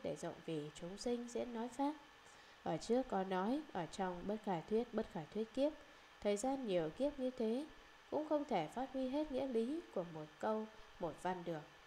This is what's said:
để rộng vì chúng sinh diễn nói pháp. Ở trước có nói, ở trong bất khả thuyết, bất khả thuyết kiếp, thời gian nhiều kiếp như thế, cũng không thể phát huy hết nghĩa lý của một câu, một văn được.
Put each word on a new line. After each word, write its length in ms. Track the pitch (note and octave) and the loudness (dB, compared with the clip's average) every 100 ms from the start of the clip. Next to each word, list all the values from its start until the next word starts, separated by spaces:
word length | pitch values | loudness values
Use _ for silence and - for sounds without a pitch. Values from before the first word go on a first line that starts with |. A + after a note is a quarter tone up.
để 120 | E3+ D3+ | -4 -2
rộng 200 | E3+ - - | -4 -6 -4
vì 240 | D#3+ D3 - | -2 -4 -6
chúng 220 | F3 G3+ | -8 -4
sinh 300 | B3 A#3+ A#3+ | 0 0 -2
diễn 260 | A3+ B3 | -4 -2
nói 160 | A3+ A#3+ | -2 -4
pháp. 240 | A#3+ C#4 D4+ - - - - - - | 2 2 0 -10 -20 -20 -20 -20 -6
Ở 140 | F#3+ D#3+ | -2 0
trước 300 | - B3 B3+ | 4 4 4
có 160 | G3 | 0
nói, 380 | F#3+ F#3 G3+ C#4+ D4+ | 2 2 2 2 0
ở 120 | F#3+ D#3 | -4 -4
trong 300 | - F#3 F3+ F#3 | -2 -2 0 -2
bất 100 | G#3+ | -2
khả 180 | - E3+ | 0 0
thuyết, 320 | - G#3+ A#3+ | 2 2 2
bất 120 | G#3+ A3 | -2 -2
khả 100 | F3+ D3 | -4 -4
thuyết 200 | G#3 A3 | -4 -2
kiếp, 180 | - D4 D4+ - - - - | 2 2 2 -14 -20 -20 -2
thời 160 | G#3 G3+ | 2 2
gian 300 | C4 C#4 A#3+ | 2 0 2
nhiều 220 | F3+ D#3 | 4 2
kiếp 300 | - C#4 C#4+ | 2 0 2
như 100 | B3+ | -2
thế, 360 | B3+ A3 A#3+ E4 - - - - | 2 2 2 -2 -10 -20 -18 -2
cũng 180 | C#4+ D4+ | -2 2
không 160 | D4+ C#4+ | 2 4
thể 220 | G3+ G3+ | 2 2
phát 260 | A#3 C4+ | -2 -2
huy 160 | C4+ B3+ | 0 0
hết 220 | C#4+ D4+ | 2 2
nghĩa 160 | B3+ C4+ | 0 2
lý 320 | A3+ A#3 D#4+ - | 2 2 0 -2
của 120 | G3 E3+ | -4 -4
một 120 | D#3+ D3+ - | -6 -10 -2
câu, 260 | G#3+ A3 A3 - - - | 0 0 -2 -10 -16 -4
một 140 | E3 C#3 | -4 -2
văn 220 | F3+ F3+ F3 | -2 -2 -2
được. 160 | D#3+ D3 - | -4 -6 -18